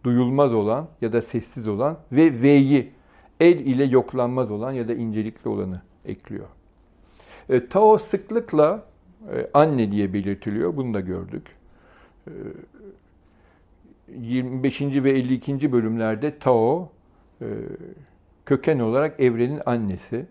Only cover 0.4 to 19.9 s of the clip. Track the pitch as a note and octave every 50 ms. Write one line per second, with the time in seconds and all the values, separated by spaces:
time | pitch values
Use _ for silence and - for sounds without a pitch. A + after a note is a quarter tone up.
0.4 | C#3+ C3+ A#2 A2 G2+ G#2 A2+ C3+ D#3+ D#3+ - _ B2 A2+ A2 A#2 A2 - - A#2
1.4 | - - - C3 A2 G#2+ G2+ G2 C3 D3 D#3+ - - _ B2 C3+ D#3+ D#3+ C3 A2+
2.4 | B2 C#3 C#3+ C#3 C#3 C3+ D3 C3+ A#2 - _ _ _ _ _ _ _ _ _ _
3.4 | D#3+ E3+ F3 E3 B2 C3+ B2+ B2+ C#3+ C3+ B2 C3 B2 - - C3 A#2+ B2 B2+ C3
4.4 | B2+ G#2+ G#2 G#2 A2+ C3 C3+ B2+ A#2 A2 A#2+ A#2+ A#2 A2+ G#2+ G#2+ G#2+ A2 A2 -
5.4 | - A#2+ G#2+ G2+ G2 F#2 F#2 F2+ - _ _ _ _ - - - - - G#2 G2
6.4 | - - _ _ _ _ _ _ _ _ _ _ _ _ _ _ - - - -
7.4 | - - C3 B2 B2 - - G3 G#3+ G#3+ A3 G#3+ G#3+ - - F#3+ - - A3 A#3
8.4 | A3+ - - D3+ D3+ D#3 G3 A3 - - _ _ _ _ _ _ - - - -
9.4 | - - - C#3+ D3+ D#3+ D3 B2+ A2 G2+ G2+ G#2 G2+ F#2+ F2+ G2+ F#2+ G2 G2 -
10.4 | - A2 G2+ A2 - F2+ D#3+ C#3+ C3 B2 G#2+ G2+ F2+ F2+ F2+ F2+ F2 F#2 F#2 -
11.4 | - - _ _ _ _ _ _ _ _ _ _ - _ _ _ _ - D#3+ -
12.4 | - - - - - _ _ - G#3+ G3 F#3+ _ _ _ _ _ _ _ _ _
13.4 | _ _ _ _ _ _ _ _ _ _ _ _ _ _ - B2+ A#2 A2+ B2 B2+
14.4 | B2+ B2+ B2+ C3 C3 C#3 C3 - C#3+ C#3+ C3+ C#3 C3 C3+ C3+ C3+ B2 B2 C3 A#2+
15.4 | - C#3 C#3 C3+ C#3+ D3 B2 A#2+ A2 A2 A2+ A#2 A2+ A2 A2 G#2+ C3 D3+ D3 -
16.4 | - C#3 B2 A2+ A2 A#2+ D3 F3 F3+ D3+ _ _ _ _ _ _ _ _ _ _
17.4 | - A#2 G#2 A2 - - - - - - - - - _ _ _ _ _ _ _
18.4 | _ - C#3 C3+ - D#3+ D#3 C3 A#2 A2 A#2 C3+ D3+ D#3 D3+ - C3+ B2 A#2 A2+
19.4 | A#2+ B2+ D3 D3+ - - B2 A#2 A2 G2